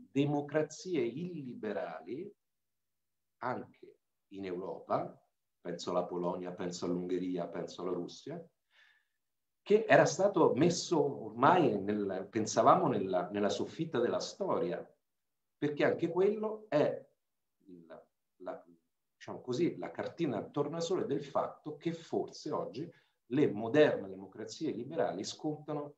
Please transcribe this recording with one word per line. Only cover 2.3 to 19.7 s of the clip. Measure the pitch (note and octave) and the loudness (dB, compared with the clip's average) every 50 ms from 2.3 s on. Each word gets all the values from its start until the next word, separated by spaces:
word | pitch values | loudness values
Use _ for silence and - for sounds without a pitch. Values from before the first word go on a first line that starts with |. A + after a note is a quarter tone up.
| - _ _ _ _ _ _ _ _ _ _ _ _ _ _ _ _ _ _ _ _ - | -14 _ _ _ _ _ _ _ _ _ _ _ _ _ _ _ _ _ _ _ _ -8
anche | A#2 B2+ B2 G#2 - - - _ - - - _ _ _ _ _ _ _ | -6 -6 -4 -6 -8 -12 -18 _ -20 -20 -20 _ _ _ _ _ _ _
in | G2 F#2+ G2 | -12 -8 -6
Europa, | F#2 F2 F2+ F#2+ - - - - - G#2 - - - - - _ _ _ _ _ _ _ _ | -4 -4 -4 -4 -6 -8 -8 -4 -2 -2 -2 -2 -4 -10 -18 _ _ _ _ _ _ _ _
penso | - F2 E2+ - - - | -10 -8 -8 -6 -4 -2
alla | F2+ F2+ F2 | 0 0 0
Polonia, | - F2+ F2 F2 F2 F2+ F2+ F2+ F2+ | 0 -2 -2 -2 -2 -2 -4 -6 -8
penso | F2 - F#2 F2+ F2 - F2+ | -8 -6 -6 -6 -6 -4 -2
all'Ungheria, | F2 F2 F2 F2+ F2+ F#2 F2 F#2 F2+ F2+ F2 E2+ F2 | -2 -2 -2 -2 -2 -2 -2 -2 -2 -2 -4 -4 -6
penso | - F2 E2 - - - | -6 -8 -8 -8 -8 -8
alla | F2 F#2 | -4 -4
Russia, | F2+ F2 F2 - - - - - E3 F3 F3 - _ _ _ _ _ _ - _ _ _ _ _ _ _ _ _ _ _ _ _ _ _ | -2 -4 -4 -8 -10 -14 -12 -10 -10 -10 -12 -16 _ _ _ _ _ _ -20 _ _ _ _ _ _ _ _ _ _ _ _ _ _ _
che | _ - G3+ G#3+ - | _ 4 4 4 6
era | - C#3+ E3 D3+ | 8 8 8 8
stato | - - - F#3+ G3+ F#3+ E3+ C#3 A#2 G#2+ | 6 4 4 2 4 4 6 4 4 6
messo | B2 E3 F3 - - - - F3 D3 C#3+ C#3 B2 - A2 | 6 4 4 4 2 0 0 2 4 4 2 0 -4 -8
ormai, | G#2 A2 A#2+ C3 D#3 F3+ F3+ D3+ A#2 G#2 G2 | -8 -2 4 6 6 6 6 6 4 2 2
nel, | F#2+ G2+ G#2+ G#2 G2+ F#2+ F#2 F#2+ G2 - | 0 0 0 0 0 -2 -2 -4 -6 -4
pensavamo, | - A2 G#2+ - - A2+ A2+ C#3 E3 F#3 F3+ C#3 | -2 -2 -2 2 2 6 8 8 8 8 6 2
nella, | A#2+ G2+ F#2+ F#2+ F2+ F2 F2 F2+ | 2 0 0 0 0 0 0 0
nella | G#2 G2+ G#2 G2 | -2 0 2 2
soffitta | - - - - - - E3+ D#3+ - A#2+ | 0 0 -4 -6 -4 -6 -6 -2 0 2
della | - G2 F#2 F2+ | 2 2 2 0
storia, | - - - - G3 E3+ A#2 G2 - F2 E2+ - - - _ _ _ _ _ _ _ _ _ _ _ _ _ - | -2 -4 -6 -6 -2 0 0 0 0 -2 -2 -4 -8 -12 _ _ _ _ _ _ _ _ _ _ _ _ _ -4
perché | D3 D3 D3 - D3+ | -2 -2 0 2 2
anche | B2+ - - E3+ E3 | 2 2 2 -2 -2
quello | E3 F3+ G3 G#3 G#3+ G#3+ G#3+ A3 G#3+ - - - | 2 4 4 4 2 2 -2 -4 -6 -6 -6 0
è | - D3+ B2+ G#2+ - - - _ _ _ _ _ _ _ _ _ _ _ F#2 | 2 4 4 4 0 -4 -10 _ _ _ _ _ _ _ _ _ _ _ _
il, | G2 F2+ F2 E2 D#2+ D#2+ D#2+ - _ _ _ _ _ _ | -20 -20 -20 -18 -18 -20 -20 -20 _ _ _ _ _ _
la, | _ F2+ F#2 F2+ - - F2 E2+ _ _ _ _ _ _ _ _ _ | _ -10 -10 -10 -10 -12 -20 -20 _ _ _ _ _ _ _ _ _
diciamo | - - F#2+ F2 | -12 -12 -12 -10
così, | - B2 A#2+ C#3+ E3+ - | -6 -4 0 0 0 0